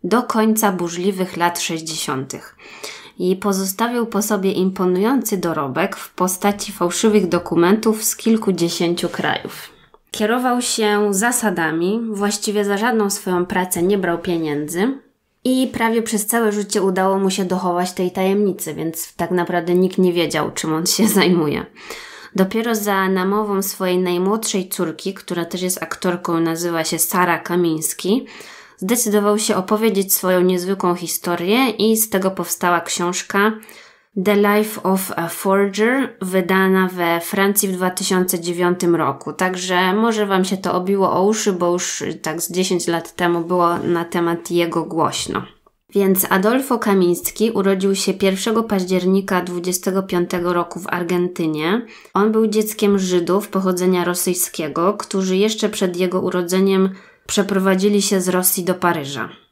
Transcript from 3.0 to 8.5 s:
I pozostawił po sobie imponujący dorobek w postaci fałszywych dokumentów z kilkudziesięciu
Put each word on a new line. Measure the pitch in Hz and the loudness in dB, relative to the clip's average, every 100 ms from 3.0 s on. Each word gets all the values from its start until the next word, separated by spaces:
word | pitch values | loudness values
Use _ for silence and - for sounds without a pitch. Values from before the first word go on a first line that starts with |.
| - - | -20 -4
I | 180 190 | 0 0
pozostawił | 202 190 190 - 240 240 226 | 0 -2 -2 -2 -2 0 -2
po | 202 | -2
sobie | 214 208 190 | -2 0 0
imponujący | - 185 190 185 180 214 269 - 190 | 0 0 0 0 2 2 2 0 -2
dorobek | 175 156 139 127 190 - | -2 -2 -4 -2 -2 -4
w | - | -14
postaci | - 185 - 202 202 - | -2 -2 0 0 0 -6
fałszywych | 196 175 - 226 208 180 | -4 -2 2 4 4 2
dokumentów | 170 175 165 170 214 220 214 | 0 0 2 4 4 2 0
z | - - | -2 -2
kilkudziesięciu | - 220 220 | 2 2 2